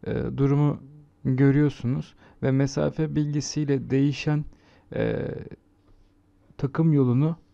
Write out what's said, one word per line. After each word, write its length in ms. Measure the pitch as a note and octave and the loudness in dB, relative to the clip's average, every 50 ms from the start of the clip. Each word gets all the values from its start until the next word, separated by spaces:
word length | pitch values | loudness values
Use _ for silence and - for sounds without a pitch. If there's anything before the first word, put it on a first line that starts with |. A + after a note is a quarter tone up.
| - - | -6 -4
e, 60 | - - - A#2+ C3 B2+ | -4 -4 -4 -4 -2 0
durumu 460 | C#3 C#3 C#3+ C#3+ D3 D3 D3 - - - - - - _ _ _ _ | 0 2 2 2 2 0 0 -2 -8 -18 -20 -20 -20 _ _ _ _
görüyorsunuz 880 | C#3 C3 B2+ C#3 C#3 C3+ C#3+ D3 D3 C#3 - - B2 B2+ D#3 D3+ - - - - - - - - | -2 0 4 4 4 4 4 2 2 0 -2 -4 -4 -4 -4 -6 -10 -14 -20 -20 -20 -16 -4 -2
ve 80 | C3+ | 0
mesafe 640 | C3 C3+ C#3 C#3 C#3 D3 D#3 D3 C#3+ - D#3+ D3+ C#3+ | 2 2 2 0 0 0 -2 -2 -2 -2 -6 -4 -2
bilgisiyle 720 | D3+ D3+ D3 D3 D3 C#3 - - D3+ D3+ C#3+ C#3+ C3+ A#2+ A#2+ | -2 -2 -2 -2 -4 -4 -4 -4 -4 -2 0 -2 -2 -2 -2
değişen, 560 | B2+ C3+ C#3 C#3+ C#3+ - - - D3+ D3+ D3+ - - _ _ _ - - _ _ - | 0 2 2 2 0 -2 -2 -2 -2 -2 -2 -6 -12 _ _ _ -20 -20 _ _ -4
e, 320 | - A2 A2 A2 - - - - - - - - - _ _ _ _ _ _ - _ - _ _ _ _ _ _ _ _ _ - _ | -4 -2 -2 -2 -4 -4 -6 -8 -10 -12 -14 -16 -20 _ _ _ _ _ _ -20 _ -20 _ _ _ _ _ _ _ _ _ -12 _
takım 360 | - C3+ - - D#3+ E3 D3+ | -6 -6 -2 2 2 4 4
yolunu 440 | C#3+ C3+ B2+ A#2+ B2+ C#3+ D#3 E3+ - - _ | 4 4 4 4 2 2 0 -2 -4 -10 _